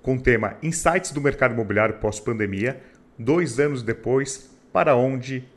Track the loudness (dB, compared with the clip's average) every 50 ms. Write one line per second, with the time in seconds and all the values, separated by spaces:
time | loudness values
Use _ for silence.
0 | 0 0 -2 2 4 4 4 4 2 -2 -4 -4 -6 -4 -4 0 0 2 2 2
1 | -2 -4 -6 0 0 0 2 2 0 2 2 -2 -2 0 2 2 2 2 0 -2
2 | -4 -4 -4 -4 -4 -4 -2 -2 -2 -2 -2 -2 -2 -2 -4 -6 -14 -20 -20 _
3 | -20 _ _ -6 0 2 2 2 2 0 0 0 0 0 0 -4 -4 -4 -6 -4
4 | -2 0 0 0 0 -2 -8 -12 -14 -20 -20 _ _ _ 0 2 4 4 4 4
5 | 4 2 -2 -4 -6 -8 -8 -8 -10 -12 _